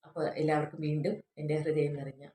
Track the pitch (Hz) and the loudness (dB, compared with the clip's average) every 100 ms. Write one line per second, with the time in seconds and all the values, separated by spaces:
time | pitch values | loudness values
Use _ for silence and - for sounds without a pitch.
0 | - 170 151 - 156 151 151 - 151 151 | -10 -2 -2 2 2 4 2 -2 -2 0
1 | 147 - - - 151 156 156 151 151 143 | 0 -2 -8 -8 0 0 2 2 2 -2
2 | 135 - 143 | -8 -12 -20